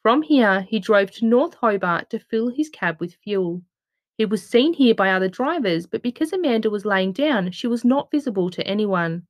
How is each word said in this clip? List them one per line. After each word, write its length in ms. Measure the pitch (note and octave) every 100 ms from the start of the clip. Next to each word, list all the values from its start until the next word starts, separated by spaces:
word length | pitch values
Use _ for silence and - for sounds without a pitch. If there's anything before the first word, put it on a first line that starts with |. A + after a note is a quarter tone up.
From 220 | A3 C4
here, 420 | D#4 D4 A3 F#3+ F#3+
he 100 | A3
drove 320 | F#3 G#3 G3
to 140 | - A3+
North 280 | A#3+ E4
Hobart 540 | - A#3 G3+ F#3 E3+ -
to 100 | A3
fill 300 | _ A3+ A#3
his 180 | B3+ D4+
cab 320 | - F3+ E3
with 160 | F3 _
fuel. 460 | - G3+ F3+ F3+ F3+ _ _ _ _ _
He 80 |
was 220 | A3 G#3+ -
seen 260 | A#3+ C#4+
here 220 | E4+ B3+
by 160 | A3 F#3+
other 180 | F#3 F#3
drivers, 580 | F#3 C4 E4+ A3 E3 F3
but 180 | -
because 280 | A#3+ B3 D#4+
Amanda 380 | F#4+ E4 A3+ A3
was 140 | G#3
laying 280 | G3+ G3 F#3+
down, 380 | F#3+ D4 B3 F3+
she 160 | F3+ A#3+
was 180 | A#3
not 280 | B3 C#4 -
visible 360 | D4 C#4 G3 F3+
to 140 | F3+
anyone. 600 | - G3+ G#3 F#3 E3 E3+ E3+